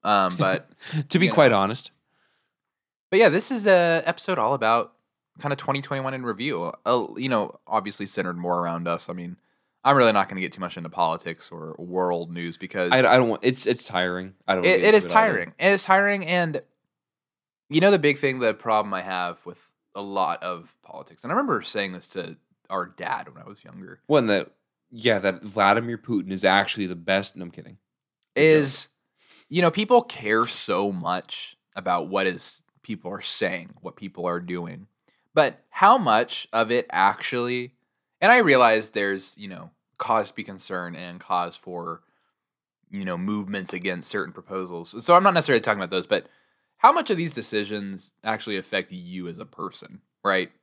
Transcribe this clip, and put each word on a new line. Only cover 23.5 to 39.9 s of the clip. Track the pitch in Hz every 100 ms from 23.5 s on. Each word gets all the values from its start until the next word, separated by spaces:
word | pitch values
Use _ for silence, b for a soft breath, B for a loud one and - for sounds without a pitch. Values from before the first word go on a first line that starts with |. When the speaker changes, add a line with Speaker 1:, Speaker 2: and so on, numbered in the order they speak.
| 101
Speaker 1:
younger. | - 90 90 - -
Speaker 2:
When | 147 113
the, | 101 - _ _ _ _
yeah, | 117 117 104
that | 98 92
Vladimir | 104 101 98 107 120 117
Putin | - 107 92
is | 95
actually | 95 98 98 - 92
the |
best. | 87 85 95 101
No, | -
I'm | 87
kidding. | - - 92 _ _ _ _ _
Good | -
Speaker 1:
Is, | 156 156 139 131
Speaker 2:
joke. | - _ _ _ b b b
Speaker 1:
you | 165
know, | 175
people | 196 214 240
care | 240 - 104 110 117
so | - - 92 101
much | 92 85 90 - - - _ _
about | - 92 87 85
what | 98 95
is | 87 - - _ _
people | - 104 90
are | 98
saying, | - - 98 90 85 -
what | 90
people | - 98 90
are | 87 87
doing, | 87 87 85 90 98 _ _ _ _
but | - 139 - _
how | - 196 254
much | 151 107 123 - -
of | 113 110
it | 120 -
actually, | 87 98 107 - 123 123 123 123 _ _ _ _ _
and | 190
I | 247
realize | 180 131 120 110 107
there's, | 107 101 98 - -
you | 101
know, | 90 87 _ _